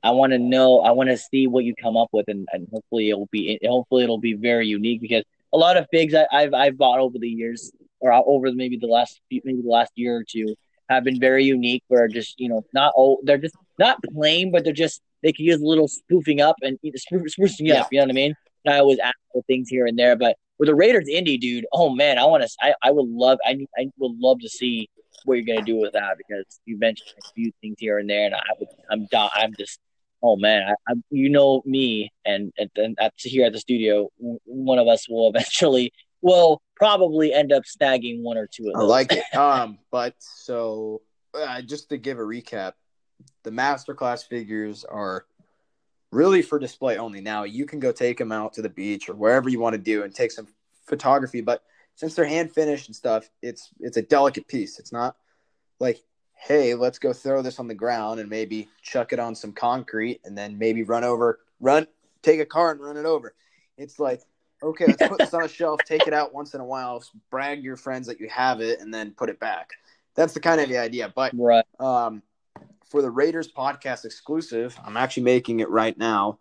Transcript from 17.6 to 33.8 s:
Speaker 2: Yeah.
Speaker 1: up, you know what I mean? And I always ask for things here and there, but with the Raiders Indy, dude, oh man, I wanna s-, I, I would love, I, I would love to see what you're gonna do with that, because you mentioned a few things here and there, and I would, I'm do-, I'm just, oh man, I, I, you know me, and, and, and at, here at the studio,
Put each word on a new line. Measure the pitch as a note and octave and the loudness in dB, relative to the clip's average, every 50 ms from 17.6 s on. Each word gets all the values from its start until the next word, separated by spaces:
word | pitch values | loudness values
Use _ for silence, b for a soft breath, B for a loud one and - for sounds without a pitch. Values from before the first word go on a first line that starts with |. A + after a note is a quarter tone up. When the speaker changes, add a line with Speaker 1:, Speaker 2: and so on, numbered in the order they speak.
| D3+ D#3 | 2 4
Speaker 2:
Yeah. | D3+ C3+ | 4 4
Speaker 1:
up, | A2+ - | 4 2
you | B2+ C#3 | 2 2
know | C#3 | 2
what | C3 | 2
I | C3 | 2
mean? | C3 C#3 C#3+ D3+ _ _ _ _ _ _ | 0 0 0 -2 _ _ _ _ _ _
And | D3 C#3+ | 2 4
I | C#3+ | 6
always | C#3+ C#3 C3+ A#2 | 6 6 6 4
ask | F#2 A#2+ B2+ _ _ _ - | 2 -2 -4 _ _ _ -6
for | B2+ A#2+ | -6 -2
things | - C3 B2+ B2+ A#2 | 0 -2 -2 -2 -4
here | C3 B2+ B2 | -2 0 0
and | A#2+ A#2 A#2 | 0 2 4
there, | A#2+ B2 B2 | 6 6 6
but | A2+ B2 A#2 A2+ _ _ _ _ _ | 6 4 2 2 _ _ _ _ _
with | D3+ D3+ | 2 4
the | D3+ | 6
Raiders | C#3+ F3+ A3+ B3+ G#3+ D#3+ C#3+ | 6 6 6 6 4 2 0
Indy, | D3 E3+ F#3 E3 C#3 B2 | -2 -2 0 0 -2 -2
dude, | A#2+ B2 A#2+ A#2+ A2+ - - | -2 -4 -4 -4 -6 -4 0
oh | D#3 F3 D3+ | 2 2 2
man, | C3 B2 C#3+ D3 C3+ B2 | 4 2 2 4 4 4
I | B2 | 4
wanna | D3+ E3 D3+ B2 | 6 6 4 2
s-, | A2+ - - | 0 -4 -2
I, | D#3 C#3+ C#3+ - | 0 0 2 2
I | - B2+ | 4 2
would | C#3+ D3+ C3+ A#2+ | 4 4 2 0
love, | A#2 A#2 B2+ B2+ C3 B2+ - | 0 2 4 4 4 4 2
I, | A2+ C3 C#3 C#3 C#3 - - | -2 -2 -2 -6 -8 -6 -6
I | C3 C3+ - _ | -6 -6 -6 _
would | C3+ B2+ A#2 A2+ | -6 -6 -4 0
love | B2 B2+ C3 B2 | 2 2 2 2
to | A#2 A2 | 0 -14
see | - - B2 B2 A#2+ A2+ A2 - _ _ _ _ _ _ _ | -10 -6 -4 -4 -4 -4 -6 -10 _ _ _ _ _ _ _
what | C3+ C3 | 0 0
you're | A#2+ A2+ | 0 0
gonna | A2+ A#2 A2 G#2+ | -2 -2 -2 -2
do | G#2+ A2+ A2 | -2 -2 -2
with | G#2+ G2+ G2+ | -2 -2 -2
that, | G#2 G2+ G2 F#2+ - | -4 -2 -2 -6 -8
because | - _ G#2 G2 G2 _ - _ _ | -8 _ -12 -12 -12 _ -18 _ _
you | A2+ A2+ G2+ | -12 -6 -2
mentioned | A2+ A2+ A2 - - - - _ | -2 -2 -2 -2 -14 -20 -20 _
a | - - _ | -20 -20 _
few | - A2+ A2+ - _ | -6 -6 -6 -8 _
things | - G#2+ G#2+ _ | -14 -14 -14 _
here | A2+ A2 G#2 G#2 | -6 -4 -4 -4
and | G2+ G2+ | -2 -2
there, | G2+ G#2 G#2 G#2 | -2 0 0 -2
and | G2+ | -2
I | G2+ - G#2+ A2 - | -4 -6 -6 -6 -8
would, | G#2 - - _ _ - | -8 -14 -14 _ _ -6
I'm | G#2+ G#2+ G#2+ G2 | -6 -6 -6 -2
do-, | - A2+ G#2 G#2 - | -2 0 0 0 0
I'm | G#2 A2 A2+ - - | -2 -2 -2 -4 -8
just, | G2+ - - - _ _ _ _ _ _ _ _ - | -14 -14 -14 -20 _ _ _ _ _ _ _ _ 2
oh | A#2+ A2 G2 | 2 2 4
man, | G2+ G#2+ G#2+ G#2 F#2+ G2 | 4 2 2 2 2 0
I, | G#2 - _ - | -4 -4 _ -4
I, | B2 A#2+ A#2+ _ | -6 -6 -6 _
you | D3 C#3 C3+ C#3 | -2 0 0 4
know | C#3+ C#3+ C#3 C3+ C3+ C3 - | 4 6 6 6 4 2 0
me, | C#3 C3 C3+ C3 B2 A2+ G#2+ G#2+ G#2+ _ _ _ | -2 -2 -2 0 0 -2 -4 -6 -8 _ _ _
and, | G#2+ G2+ G2 G2+ G2 - - | -4 -2 -2 -4 -8 -6 -8
and, | G#2 G2 _ | -8 -8 _
and | G#2 G#2+ A2+ A2 - | -4 -4 -4 -2 -2
at, | G#2+ A2 _ _ | -2 -4 _ _
here | - B2+ B2+ C3 B2 | -12 -4 0 2 2
at | A#2 G#2+ | 2 2
the | A2 | -2
studio, | - - B2+ A#2 | -4 -2 -2 0